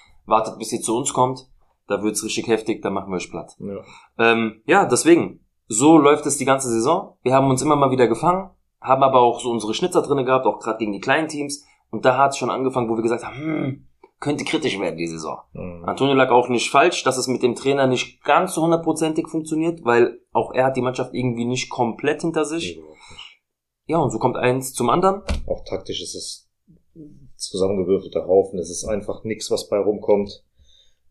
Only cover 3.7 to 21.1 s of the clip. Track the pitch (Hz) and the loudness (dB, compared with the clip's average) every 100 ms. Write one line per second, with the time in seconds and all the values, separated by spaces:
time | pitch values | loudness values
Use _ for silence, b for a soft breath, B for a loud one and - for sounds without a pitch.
3.7 | 98 B B B - 117 113 110 - - | -12 B B B 0 2 2 0 -4 2
4.7 | 196 175 120 156 165 95 - _ _ - | 2 4 2 6 6 4 -8 _ _ -8
5.7 | 110 147 165 143 147 147 131 135 131 127 | 2 6 8 8 4 0 -2 0 0 0
6.7 | 113 123 180 - _ 123 135 135 131 147 | 0 2 0 -2 _ 2 2 4 2 2
7.7 | 143 135 123 113 113 160 185 196 _ _ | 2 2 4 2 2 0 0 -4 _ _
8.7 | _ - 131 131 127 120 113 123 117 104 | _ 0 2 4 6 4 2 -4 -4 -4
9.7 | 110 - 175 - 139 123 131 110 - 113 | -2 0 0 2 0 2 2 0 -2 -4
10.7 | 110 107 98 131 147 156 147 143 - b | -4 -4 -4 0 0 -2 -6 -8 -10 b
11.7 | b b 110 127 127 139 - 123 104 131 | b b -2 2 4 2 0 -4 -2 -2
12.7 | 131 113 113 113 117 - 127 156 156 135 | -2 -2 0 0 -2 -6 -10 -6 -4 -4
13.7 | 131 - _ - - 143 143 107 156 123 | -6 -14 _ -20 -10 -6 -4 -4 -2 -2
14.7 | 98 90 80 85 82 78 60 - 92 90 | -2 -4 -4 -6 -6 -10 -10 -14 -14 -12
15.7 | 87 87 95 135 135 127 123 120 120 - | -10 -6 0 2 4 4 4 4 0 2
16.7 | 139 - - 131 127 120 120 123 110 135 | 4 4 2 -2 -2 -2 0 0 0 0
17.7 | 139 131 123 - - - 151 185 165 165 | 2 2 0 -4 -6 0 2 2 0 0
18.7 | 165 165 - 156 156 - 160 156 156 165 | 0 0 0 -2 -2 -4 -6 -4 -4 -2
19.7 | 165 117 117 120 - _ 117 113 123 135 | -2 2 4 4 0 _ -4 -2 0 0
20.7 | 131 127 127 127 | 0 -2 -4 -6